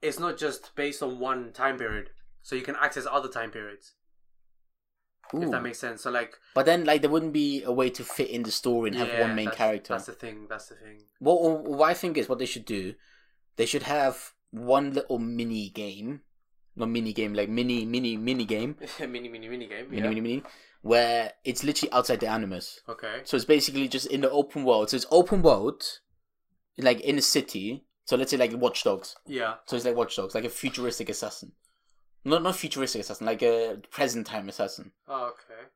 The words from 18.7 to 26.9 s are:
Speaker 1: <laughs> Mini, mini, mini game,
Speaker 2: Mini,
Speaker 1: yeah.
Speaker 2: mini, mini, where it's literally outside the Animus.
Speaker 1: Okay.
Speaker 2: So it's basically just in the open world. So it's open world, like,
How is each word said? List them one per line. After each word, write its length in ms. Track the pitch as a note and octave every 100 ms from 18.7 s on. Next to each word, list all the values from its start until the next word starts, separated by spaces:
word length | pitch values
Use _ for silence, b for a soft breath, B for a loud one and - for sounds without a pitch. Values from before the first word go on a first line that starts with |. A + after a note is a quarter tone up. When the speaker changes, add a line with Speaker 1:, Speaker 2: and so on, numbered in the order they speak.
| D3+ D3
Speaker 1:
<laughs> 100 | -
Mini, 280 | C#3+ B2 A#2+
mini, 220 | A2+ A2
mini 180 | B2 A2+
game, 220 | G#2 B2
Speaker 2:
Mini, 120 | -
Speaker 1:
yeah. 60 | A2
Speaker 2:
mini, 120 | A2
mini, 220 | A#2 B2+ - B B B
where 520 | G#2+ A#2 A#2 A#2+ A2 -
it's 200 | - B2
literally 280 | C#3 C#3+ -
outside 280 | B2 B2 A#2
the 80 | A2
Animus. 520 | A2 G#2 F2+ - - -
Speaker 1:
Okay. 340 | A#2 A2 A2+
Speaker 2:
So 120 | - C3
it's 100 | A2+
basically 420 | D3+ C3+ C#3 C3+
just 200 | C3 -
in 140 | C#3
the 80 | C3+
open 340 | C#3+ C#3+ D3+
world. 260 | C3 A2+ G#2+
So 60 | C3
it's 100 | -
open 300 | D#3+ F3+ G3
world, 420 | D#3+ A2 A2 - - - _ _ _ _ _ _ _ -
like, 240 | C3+